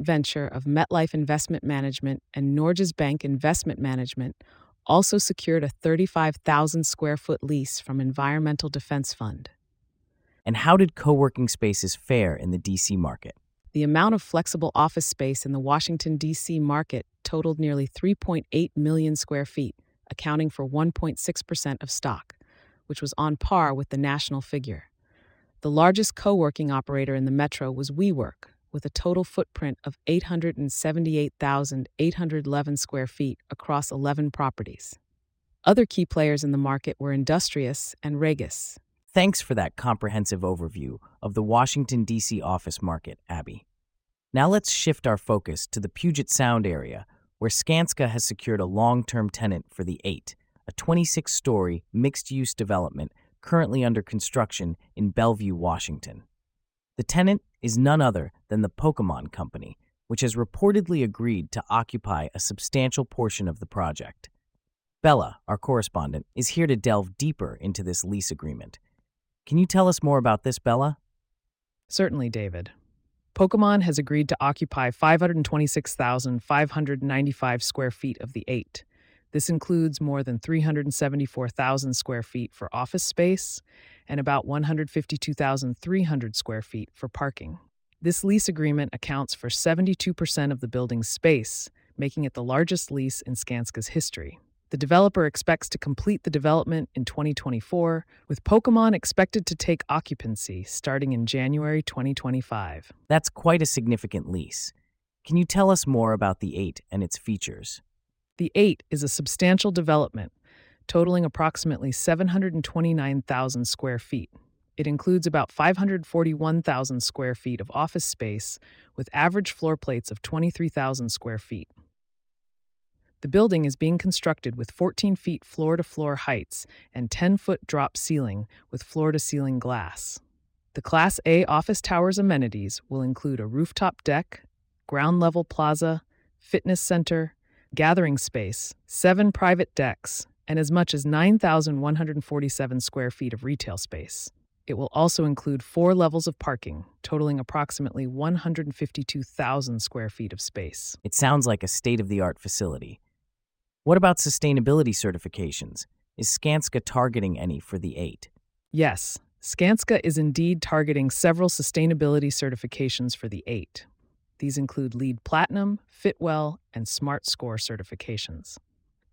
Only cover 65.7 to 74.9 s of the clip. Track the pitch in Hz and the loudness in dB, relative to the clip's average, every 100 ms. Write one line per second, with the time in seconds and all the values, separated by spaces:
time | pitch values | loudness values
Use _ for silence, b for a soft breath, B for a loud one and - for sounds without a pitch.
65.7 | 123 104 87 71 71 - - 123 - 165 | 0 0 -4 -4 -6 -8 -4 -2 2 2
66.7 | 120 120 104 92 95 147 - 78 - 101 | 4 4 2 0 -4 -4 -4 -6 -6 -6
67.7 | 95 90 90 90 101 - 76 76 67 - | -4 -4 -4 -4 -4 -4 -6 -8 -10 -14
68.7 | - _ _ _ _ _ _ - 156 180 | -20 _ _ _ _ _ _ 0 2 4
69.7 | 185 185 175 147 139 120 107 131 123 - | 4 4 4 2 4 4 2 0 -2 2
70.7 | 120 143 147 _ _ _ _ _ _ _ | 2 2 -2 _ _ _ _ _ _ _
71.7 | _ _ - 190 139 123 110 101 87 90 | _ _ -2 0 0 -4 -4 -6 -8 -12
72.7 | - _ _ _ _ _ - 190 214 208 | -16 _ _ _ _ _ 2 2 4 4
73.7 | 202 175 147 139 151 147 - 139 143 156 | 4 2 0 0 0 0 0 0 0 -4
74.7 | - 123 | -2 -2